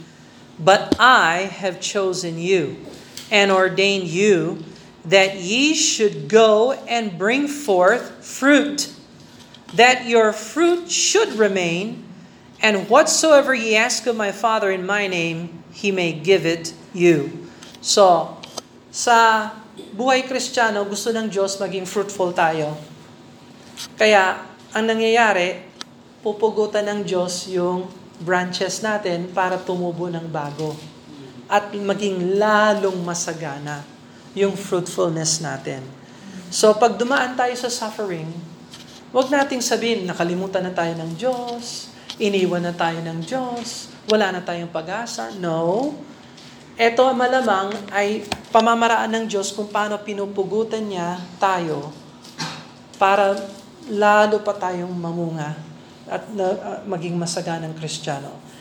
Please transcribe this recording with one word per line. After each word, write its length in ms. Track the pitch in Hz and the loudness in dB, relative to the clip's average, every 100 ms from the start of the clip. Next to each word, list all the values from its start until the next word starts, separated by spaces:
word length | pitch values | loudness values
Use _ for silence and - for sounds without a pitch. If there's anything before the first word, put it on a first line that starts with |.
| - - - - - - | -18 -20 -20 -20 -20 0
but 360 | 160 208 - - | 4 4 4 4
I 480 | 240 240 165 170 190 190 | 6 8 6 2 -2 -6
have 160 | 190 175 | -6 -6
chosen 560 | - 208 190 175 170 165 | -4 -2 -2 -2 -6 -4
you, 400 | 175 190 143 - - - - - - | 2 2 0 -6 -14 -18 -18 -16 0
and 200 | 208 196 | 2 4
ordained 600 | 190 185 170 196 196 175 | 4 2 2 2 0 -2
you, 520 | 170 208 180 160 - - - - - 165 | 2 4 4 2 -6 -12 -20 -20 -14 4
that 320 | 190 190 196 | 4 4 0
ye 320 | 175 233 294 | -2 2 2
should 560 | 311 - - 208 160 147 | 2 0 2 0 0 2
go 480 | 214 226 214 247 269 - | 6 6 6 2 0 -4
and 300 | 233 214 165 | -4 -4 -2
bring 320 | 196 262 285 | 0 0 -2
forth 720 | - - 185 180 247 - - | -4 0 4 6 4 -2 -14
fruit, 720 | - - 269 285 - - - - - - - - - - - | -14 0 4 6 4 -4 -8 -10 -20 -20 -20 -20 -20 -20 -2
that 320 | 165 247 254 | 6 6 4
your 320 | 240 233 220 214 | 2 4 4 0
fruit 560 | - 294 339 349 - | -4 2 2 2 -2
should 480 | - - 392 440 220 | -2 2 2 2 2
remain, 640 | 208 196 170 170 214 - - - - - - - | 2 2 -2 -2 -6 -10 -16 -20 -20 -20 -20 0
and 320 | 220 202 185 | 2 2 6
whatsoever 640 | 254 311 - 320 285 269 254 | 6 6 4 6 6 6 0
ye 240 | 226 214 | 2 2
ask 240 | 240 - | 2 0
of 160 | 247 220 | -2 -2
my 160 | 202 190 | -2 0
Father 320 | 233 220 196 | 0 2 0
in 160 | 190 | 0
my 240 | 185 202 196 | -2 -2 0
name, 560 | 180 165 165 170 170 - | -2 -2 -4 -8 -14 -18
he 180 | - 202 190 | -4 -2 0
may 160 | 170 | 0
give 320 | 156 151 190 | 0 4 4
it 320 | 160 165 160 - - | 2 -2 -6 -14 -10
you." 560 | 180 175 151 139 - - - - - | 4 6 6 2 -8 -16 -20 -20 -10
So, 560 | - - 190 170 160 - - - - - - | 0 6 6 6 0 -10 -18 -16 -18 -20 -14
sa 560 | - - 233 226 220 214 - - - - 202 | -4 4 6 6 4 -2 -10 -20 -20 -14 -2
buhay 320 | 254 254 262 | 2 2 0
Kristiyano, 560 | 254 - - 226 208 | -6 -4 0 0 0
gusto 320 | 202 208 240 220 | -4 -4 -4 -4
ng 160 | 220 | -2
Diyos 240 | 190 196 196 | -2 -2 -2
maging 320 | 190 185 180 | -6 -6 -6
fruitful 480 | 214 196 - 180 180 | -4 -4 -2 -2 2
tayo. 400 | 160 160 151 151 - - - - - - - - - - - - | 2 0 -4 -6 -14 -20 -20 -20 -20 -20 -20 -20 -20 -18 -8 2
Kaya, 480 | 214 202 185 190 - - - 214 | 6 6 4 0 -10 -20 -8 -2
ang 80 | |
nangyayari, 800 | 226 220 226 226 226 190 180 180 - - - - - - | 0 0 2 4 4 2 0 -4 -12 -18 -20 -20 -20 -10
pupugutan 640 | 220 214 220 202 208 214 | -6 -2 0 0 -2 -2
ng 160 | 202 208 180 | -2 -4 -2
Diyos 400 | 180 180 180 190 | -2 -2 -6 -6
yung 400 | 185 175 180 180 - - - | -2 -2 -2 -6 -14 -20 -10
branches 640 | 170 180 180 180 190 - | -2 -2 -2 -4 -4 -4
natin 480 | 220 208 196 170 180 | -4 -2 -2 -4 -4
para 240 | 196 185 185 | -2 -2 -2
tumubo 560 | 185 185 180 165 180 | -4 -4 -4 -6 -6
ng 160 | 170 165 | -8 -8
bago. 480 | 156 143 147 156 156 - - - - 131 123 - | -8 -8 -8 -8 -8 -14 -20 -20 -20 -20 -16 -2
At 240 | 208 208 | -2 -2
maging 640 | 202 202 196 208 185 180 196 | -6 -4 -2 -2 -2 0 2
lalong 640 | 214 208 214 196 196 185 | 4 4 4 2 0 -2
masagana 880 | 175 170 - 156 156 143 147 147 143 - - - - 190 | -6 -6 -6 -8 -8 -10 -10 -12 -14 -20 -20 -20 -8 -2
yung 240 | 196 185 | 0 -2
fruitfulness 800 | - 180 175 - 180 160 156 - | -4 -4 -4 -2 -2 -2 -2 -4
natin. 420 | 151 135 156 135 131 - - - - - - | -4 -8 -8 -10 -12 -18 -20 -20 -18 -16 -10
So, 240 | - 214 208 | 2 4 6
pag 240 | 233 202 | 4 2
dumaan 400 | 240 269 247 254 | -2 0 0 -2
tayo 160 | 247 247 | -2 -2
sa 160 | 247 | -6
suffering, 560 | - 220 220 208 165 160 170 170 - - - - - - 247 | -6 -8 -6 -6 -6 -10 -12 -14 -18 -20 -20 -20 -20 -4 -2
wag 160 | 254 | 2
nating 320 | 285 277 254 | 2 0 -2
sabihin, 400 | 226 220 233 220 | -2 0 0 -2
"Nakalimutan 640 | 180 160 175 180 190 190 180 | -2 -2 -2 -2 -2 -4 -2
na 80 | 175 | -2
tayo 180 | 165 165 | -2 -4
ng 160 | 165 165 | -8 -4
Diyos, 760 | 247 247 240 240 233 - - - - - | -4 -4 -6 -10 -10 -14 -16 -18 -14 -4
iniwan 480 | 214 196 180 175 175 | 0 2 2 0 -2
na 80 | 175 | -2
tayo 240 | 170 165 | -2 -2
ng 240 | 165 165 | -6 -8
Diyos, 640 | 160 262 254 240 226 - - - - | -4 -4 -4 -6 -10 -12 -16 -8 0
wala 240 | 214 196 185 | 2 2 -4
na 80 | |
tayong 260 | 175 170 170 | -6 -8 -8
pag-asa." 640 | 160 165 202 233 - 226 208 | -8 -8 -8 -8 -10 -10 -6
No. 560 | 175 160 165 202 294 294 - - - - - - - - | -4 -2 0 0 -2 -6 -16 -20 -20 -20 -20 -20 -10 0
Eto 320 | 233 233 262 | 2 4 2
malamang 640 | 247 247 262 226 190 196 208 202 | 2 2 2 2 0 -2 -6 -6
ay 320 | 196 202 214 - - - 226 | -2 -2 -2 -6 -10 2 4
pamamaraan 560 | 226 233 233 220 220 | 4 4 2 2 0
ng 140 | 226 220 | -2 -2
Diyos 240 | 208 196 | -4 -4
kung 160 | - 208 | -6 -4
paano 320 | 208 208 208 | -2 -2 -4
pinupugutan 840 | 214 202 196 202 185 208 220 220 214 | -6 -6 -6 -4 -2 -2 -2 -4 -6
niya 320 | 185 170 180 180 - | -4 -6 -6 -10 -2
tayo 560 | 196 180 170 143 147 - - - - - 160 - - - - - | 0 0 -2 -6 -8 -14 -20 -20 -18 -12 -10 -12 -18 -20 -12 0
para 400 | 196 202 196 202 - - - - 277 | 2 4 2 0 -6 -16 -20 -18 -6
lalo 500 | 202 208 208 214 214 | 2 4 6 4 2
pa 160 | 208 202 | -2 -4
tayong 380 | 185 180 180 | -4 -4 -6
mamunga. 640 | 180 170 170 165 160 147 156 - - - - - | -6 -6 -4 -4 -4 -8 -10 -14 -20 -20 -18 -10
at 240 | 185 - | -10 -8
na, 240 | 214 185 202 | -4 -2 -2
ah, 200 | 208 - 202 | -6 -10 -8
maging 320 | 175 170 170 | -6 -4 -4
masaganang 560 | 170 185 175 165 160 160 | -4 -4 -4 -6 -8 -10
Kristiyano. 560 | 156 - - 139 139 - - - | -10 -8 -8 -8 -10 -16 -20 -20